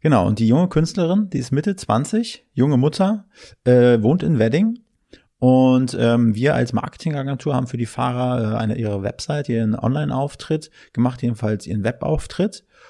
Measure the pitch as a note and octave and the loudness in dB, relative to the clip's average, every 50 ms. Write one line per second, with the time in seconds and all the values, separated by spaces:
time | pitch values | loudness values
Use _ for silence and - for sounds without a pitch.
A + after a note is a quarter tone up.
0 | - D#3 C#3+ G#2+ F2+ G2+ G#2+ G#2+ A2+ A2 A#2+ D#3 F3+ F3+ - D#3 D#3+ E3 - G3+ | 0 2 4 4 4 2 2 2 2 4 4 4 2 2 2 0 0 0 0 -2
1 | F3 E3 F3+ G#3 G#3+ F#3+ - C3+ B2 - C3+ C#3+ D#3 G#3 G3 F#3 - - G#2+ A#2 | 0 0 2 0 0 -2 -4 -6 -4 -2 -2 -2 0 -2 -4 -4 -2 -2 0 0
2 | D3 - - A3 A#3 - - - _ _ - - B2 D3 D3 B2 C3 D3+ D#3 - | 0 -2 -2 -4 -4 -4 -10 -16 _ _ -2 0 2 2 4 2 2 2 2 2
3 | F#3+ G3 A3 G#3 - _ _ - - - - _ - B2 B2 B2 A#2+ B2 A#2+ A2+ | 0 0 0 -2 -6 _ _ -20 -20 -20 -14 _ 2 4 6 6 6 6 4 4
4 | G#2 A#2+ D#3+ F3+ - - D#3+ A#2 G#2+ A2 B2+ E3 G#3+ A3+ A#3 - _ _ _ _ | 4 2 2 2 0 0 2 2 2 2 2 2 0 0 -2 -4 _ _ _ _
5 | _ _ - _ _ _ _ - B2+ B2+ B2+ C3 C3 C3 B2+ B2+ C3 B2 - A#2+ | _ _ -20 _ _ _ _ 0 2 4 6 6 6 4 4 2 2 0 -2 0
6 | A#2 A#2 A#2+ A#2+ A#2+ A2+ G#2 G#2+ B2+ D3 D3+ B2+ B2 A#2+ B2 A2 - - - - | 2 2 2 4 2 2 2 0 0 0 0 0 -2 -2 -2 -6 -6 -6 -10 -8
7 | - E3 D3+ C#3+ C3+ C#3 C#3 B2+ - D3+ C#3+ B2+ B2+ B2 - A#2+ A#2+ A2 - - | -6 -6 -4 -4 -6 -6 -6 -6 -4 -2 -2 -2 -2 -4 -4 -6 -6 -6 -4 -4
8 | B2+ B2+ B2 B2 B2+ B2 B2+ B2 A2+ G#2+ A2 A2+ A2+ G#2+ A2 A#2 A2+ G#2+ G2+ G2 | -4 -2 -2 -2 -2 -2 -2 -2 -2 -2 -2 -2 -2 -2 -2 -2 -2 -4 -4 -4
9 | F#2+ G2+ - - - - D3 D3 C#3+ - A#2 A2+ A2+ G#2+ A2 - - A#2 C3 D3 | -4 -6 -8 -8 -8 -6 -6 -6 -4 -2 -2 0 0 0 -2 -2 -4 -4 -4 -4
10 | D3+ C#3+ C#3+ C3 C#3 C#3+ - - - - D#3+ D#3 D#3 - _ - - _ - A2+ | -4 -4 -4 -4 -6 -6 -8 -12 -8 -6 -6 -6 -6 -10 _ -20 -20 _ -4 -2
11 | A#2+ B2+ B2 B2 - A#2+ A2+ G#2+ - G#2+ G#2+ G2+ - - F#2+ G#2 G2 A2 - - | -2 -2 -2 -4 -6 -6 -6 -4 -4 -4 -4 -4 -6 -8 -6 -4 -4 -4 -6 -4
12 | - - D#3 - - - - - F#3 G#3+ - - _ _ _ _ - | -4 -4 -4 -4 -6 -8 -6 -4 -4 -4 -4 -10 _ _ _ _ -20